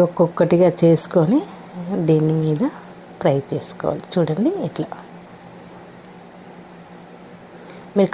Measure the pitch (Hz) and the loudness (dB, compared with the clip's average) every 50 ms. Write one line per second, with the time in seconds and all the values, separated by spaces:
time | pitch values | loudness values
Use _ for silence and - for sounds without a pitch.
0 | 180 170 - - 180 170 - - 175 165 175 170 185 175 175 - 175 165 165 156 | 4 4 2 0 0 0 0 0 0 2 4 4 4 2 2 4 4 4 4 4
1 | - - - 180 156 156 240 311 403 - - - - - - 180 175 175 196 196 | 2 2 2 2 2 2 2 0 0 -4 -8 -16 -18 -16 -14 -14 -10 -8 -6 -2
2 | 165 156 160 156 156 156 156 160 156 156 151 147 240 302 - - - - - - | 0 2 2 2 2 2 0 0 0 0 0 0 -2 -4 -4 -8 -14 -20 -20 -20
3 | - - - - - 165 135 139 135 - - 147 - - - - - - 147 170 | -20 -20 -10 -4 -2 0 0 0 -2 -4 -6 -6 -6 -6 -6 -4 -4 -4 -4 -6
4 | - - - 180 165 151 156 165 220 320 403 370 247 151 - - - - - - | -8 -6 -2 -2 -2 -2 -2 -2 -2 -2 -2 -2 -4 -6 -6 -8 -8 -8 -10 -14
5 | - - - - - - - - - - - - - - - - - - - - | -18 -20 -20 -20 -20 -20 -20 -20 -20 -20 -20 -20 -20 -20 -20 -20 -20 -20 -20 -20
6 | - - - - - - - - - - - - - - - - - - 175 - | -20 -20 -20 -20 -20 -20 -20 -20 -20 -20 -20 -20 -20 -20 -20 -20 -20 -20 -20 -20
7 | - - - - - - - - - - - - - - - - - - - 202 | -20 -20 -20 -20 -20 -20 -20 -20 -20 -20 -20 -20 -20 -20 -20 -20 -20 -4 0 0
8 | 190 185 | 0 2